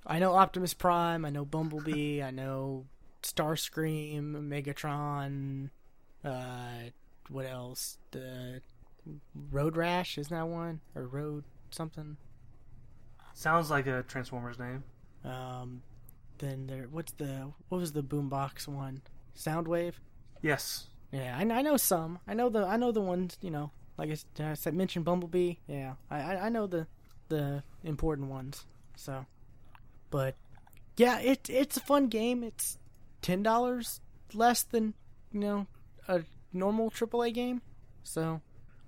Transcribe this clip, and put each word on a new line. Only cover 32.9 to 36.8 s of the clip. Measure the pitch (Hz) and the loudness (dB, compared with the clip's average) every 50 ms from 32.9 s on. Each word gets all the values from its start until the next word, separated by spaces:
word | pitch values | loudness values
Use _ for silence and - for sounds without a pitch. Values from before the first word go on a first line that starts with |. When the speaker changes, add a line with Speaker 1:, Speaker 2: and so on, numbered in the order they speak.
| - - - - - - - | -18 -18 -18 -18 -16 -4 0
Speaker 1:
ten | - 180 190 208 | 2 2 4 6
dollars | 220 226 233 247 247 247 247 226 - - - - - - - - - - | 6 6 6 6 4 2 0 -2 -4 -6 -8 -10 -16 -18 -18 -16 -6 2
less | 208 233 240 240 - - | 6 8 8 8 6 4
than, | - - 226 220 220 - - - - - - - - | 2 2 2 2 2 0 -4 -10 -18 -18 -18 -12 -6
you | - 208 | -2 0
know, | 208 208 202 202 196 - - - - - - - - - | 2 2 2 0 0 -2 -6 -14 -18 -18 -18 -10 -2 2
a | 185 175 160 - - - - - - | 2 2 2 0 -10 -16 -12 -6 -2
normal | 180 185 202 214 226 | 2 2 4 4 4